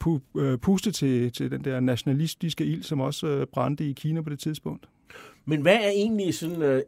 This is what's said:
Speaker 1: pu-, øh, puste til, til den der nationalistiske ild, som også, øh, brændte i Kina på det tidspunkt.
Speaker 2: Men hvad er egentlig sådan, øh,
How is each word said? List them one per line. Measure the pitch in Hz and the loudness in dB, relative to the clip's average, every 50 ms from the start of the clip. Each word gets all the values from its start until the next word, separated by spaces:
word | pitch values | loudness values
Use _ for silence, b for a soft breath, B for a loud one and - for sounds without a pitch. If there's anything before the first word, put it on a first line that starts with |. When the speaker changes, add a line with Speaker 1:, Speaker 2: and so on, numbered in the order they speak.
| - | 0
Speaker 1:
pu-, | 170 165 139 - _ - 156 | 0 0 0 -2 _ -4 -2
øh, | 143 135 127 127 | 0 0 0 0
puste | - 185 196 180 - - | 2 2 2 2 0 -2
til, | 170 - 143 135 127 120 120 120 | -2 0 0 2 2 2 0 0
til | 120 - 139 123 | -2 -4 -6 -4
den | 131 131 139 | -4 -4 -4
der | 139 131 127 | -4 -2 0
nationalistiske | 127 127 123 117 - 147 135 143 160 160 - - - 160 - - 156 | 2 2 0 0 0 0 2 2 0 -2 -2 -4 -4 -4 -2 -2 -2
ild, | 151 156 170 - | -2 -2 -4 -4
som | - 156 139 | -4 -2 -2
også, | 131 139 147 - - 156 | -2 -2 -4 -4 -2 -2
øh, | 143 139 135 - - | 0 -2 -2 -2 -2
brændte | 135 127 135 147 - 156 | 0 0 0 0 -2 -2
i | 143 131 | -4 -4
Kina | - - 151 160 165 | -4 -4 -2 -2 -2
på | 156 156 | -4 -6
det | 147 135 | -8 -6
tidspunkt. | - 160 151 147 - 156 147 - - - _ _ _ B B B B B B B B | -4 -6 -6 -4 -6 -8 -10 -10 -12 -20 _ _ _ B B B B B B B B
Speaker 2:
Men | 139 156 151 | -2 0 2
hvad | 139 175 202 | 6 6 6
er | 233 208 202 | 6 6 4
egentlig | 202 202 202 226 220 208 196 170 147 | 2 2 2 2 2 2 2 0 0
sådan, | - 165 160 175 165 | -2 -4 -6 -2 0
øh, | 151 139 135 131 - | 2 2 2 2 2